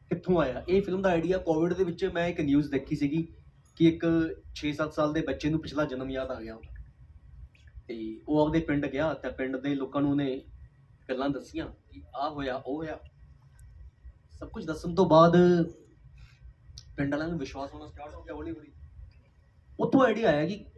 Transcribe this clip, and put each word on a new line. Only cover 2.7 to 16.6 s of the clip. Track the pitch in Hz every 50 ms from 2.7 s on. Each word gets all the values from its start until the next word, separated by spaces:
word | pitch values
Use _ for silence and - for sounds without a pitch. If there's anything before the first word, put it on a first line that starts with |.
ਦੇਖੀ | 135 135 - - 156
ਸੀਗੀ | 147 147 139 147 165 165 - - - - - _ _ _ _ _
ਕਿ | - 165 165
ਇੱਕ | 165 165 - 165 165 165 165 160 160 - - - -
ਛੇ | - - 147 147
ਸੱਤ | 147 156 151 -
ਸਾਲ | - 151 151 151
ਦੇ | 160
ਬੱਚੇ | 147 135 131 - - 151
ਨੂੰ | 156 156
ਪਿਛਲਾ | - - - 143 151
ਜਨਮ | 143 127 127 131 135
ਯਾਦ | 131 131 131 131
ਆ | 127 117
ਗਿਆ | 110 110 113 113 - - - - - - - _ - - - - - - - - - - _ _ - - _ - - -
ਤੇ | 117 113 110 110 110 - - -
ਉਹ | 151 151 151
ਆਪਦੇ | 151 156 160
ਪਿੰਡ | 156 - 147 143 143
ਗਿਆ | 135 131 135 156 160 143
ਤੇ | - - 131
ਪਿੰਡ | 123 - 135 131 131 127
ਦੇ | 127 143 143
ਲੋਕਾਂ | 135 131 131 - 143
ਨੂੰ | 143 143
ਉਹਨੇ | 139 143 143 135 127 131 - - - - - - _ _ - _ - _ - -
ਗੱਲਾਂ | 127 123 135 143
ਦੱਸੀਆਂ | 139 127 - - - 165 147 -
ਕਿ | - _ _ _ - - - - -
ਆਹ | 131 139 156
ਹੋਇਆ, | 151 143 139 131 123
ਉਹ | 135 135 127 135 156
ਹੋਇਆ। | 165 156 143 - - - _ - - - - - - - - - - - - - - - _ _ _ - - - _ _ - -
ਸਭ | - -
ਕੁਝ | - 226 185
ਦੱਸਣ | 160 151 - - 175 170
ਤੋਂ | 185 190
ਬਾਅਦ | 160 151 160 165 170 170 180 180 175 180 175 165 - - - - - - - - - - - - - - _ - - - _